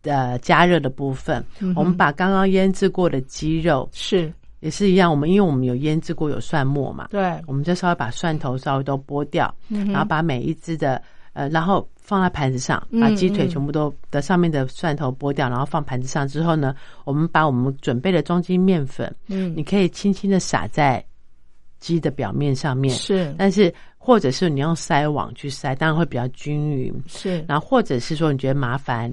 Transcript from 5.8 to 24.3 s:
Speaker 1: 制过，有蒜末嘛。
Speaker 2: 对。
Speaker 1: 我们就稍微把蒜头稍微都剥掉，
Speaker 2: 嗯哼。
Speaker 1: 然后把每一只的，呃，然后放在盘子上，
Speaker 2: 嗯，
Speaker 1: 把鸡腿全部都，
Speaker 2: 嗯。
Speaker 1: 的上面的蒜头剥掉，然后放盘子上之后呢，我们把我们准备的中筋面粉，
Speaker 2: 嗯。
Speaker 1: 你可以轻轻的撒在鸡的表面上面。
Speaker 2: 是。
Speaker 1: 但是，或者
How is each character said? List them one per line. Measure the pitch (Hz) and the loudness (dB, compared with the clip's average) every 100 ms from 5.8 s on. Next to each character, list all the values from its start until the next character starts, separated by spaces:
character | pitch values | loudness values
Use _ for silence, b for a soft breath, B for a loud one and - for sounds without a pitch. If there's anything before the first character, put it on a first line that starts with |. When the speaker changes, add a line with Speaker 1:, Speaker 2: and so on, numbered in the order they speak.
| 151 156 | 0 -2
Speaker 1:
制 | 170 | -2
过， | 160 151 | -4 -2
有 | 110 | -2
蒜 | - 160 135 | -2 0 2
末 | 143 131 | 0 -2
嘛。 | - - | -8 -6
Speaker 2:
对。 | 202 185 160 165 | -2 -2 -4 -6
Speaker 1:
我 | |
们 | 139 | -4
就 | 147 | -2
稍 | 180 180 | 0 0
微 | |
把 | 170 113 | 0 -2
蒜 | - 170 156 | -2 -2 -2
头 | 143 131 | -2 -4
稍 | 147 135 | -2 -2
微 | |
都 | 139 143 | -2 -4
剥 | 139 143 | -4 -6
掉， | 143 170 127 - - | -2 0 0 -2 -6
Speaker 2:
嗯 | 208 202 | -4 0
哼。 | |
Speaker 1:
然 | 202 | 0
后 | 214 | 0
把 | 156 | 0
每 | 165 123 | 0 0
一 | 147 | -2
只 | 160 - 160 | -4 -6 -2
的， | 151 127 b b b | 0 -2 b b b
呃， | - 143 | -6 -2
然 | 160 | 0
后 | 165 180 - - | 2 0 0 -14
放 | - 196 | -2 2
在 | 180 | 2
盘 | - 135 | 2 -2
子 | 127 | 0
上， | - 151 - | -2 -2 0
Speaker 2:
嗯， | 226 | 2
Speaker 1:
把 | 226 | 4
鸡 | 208 185 | 4 2
腿 | 202 190 | 2 0
全 | 160 | 0
部 | 143 | -2
都， | 151 151 | 0 -2
Speaker 2:
嗯。 | - - | -4 -4
Speaker 1:
的 | 143 | -4
上 | 143 180 | 2 2
面 | 175 | 4
的 | 151 131 | 2 -2
蒜 | - 170 | -2 -4
头 | 151 139 | -2 -2
剥 | 131 143 | -2 -4
掉， | 139 131 | 0 0
然 | 123 | 0
后 | |
放 | 143 160 | -2 -2
盘 | 147 127 | -2 -4
子 | 131 | -2
上 | 160 139 | -2 -2
之 | 147 | 0
后 | 165 | 0
呢， | 156 135 131 B B | 2 0 -4 B B
我 | - | -4
们 | 143 165 | 0 2
把 | 160 156 | 2 2
我 | |
们 | 123 127 135 | 2 0 -2
准 | - 123 | -2 0
备 | 185 | 2
的 | 175 | 0
中 | - 175 | 2 -2
筋 | 175 180 | 2 2
面 | 185 175 135 | 4 2 0
粉， | - 113 - - | -4 -8 -10 -8
Speaker 2:
嗯。 | 190 185 160 | -6 -4 -4
Speaker 1:
你 | |
可 | 147 202 | 0 2
以 | 175 | 2
轻 | - 202 | 2 -2
轻 | 190 196 | 0 2
的 | 190 | 0
撒 | - 131 - | 2 -2 -2
在 | - 143 117 - - - - - - - - | 0 2 2 -6 -18 -20 -20 -20 -20 -20 -14
鸡 | - 170 | -2 0
的 | 156 | 0
表 | - 107 | -2 -4
面 | 131 143 | 0 0
上 | 135 156 127 | 0 0 0
面。 | 135 | 0
Speaker 2:
是。 | 123 - 190 160 156 | -2 0 0 0 2
Speaker 1:
但 | 196 | 2
是， | 190 180 B B B | 6 4 B B B
或 | - 226 | 4 4
者 | 131 | 4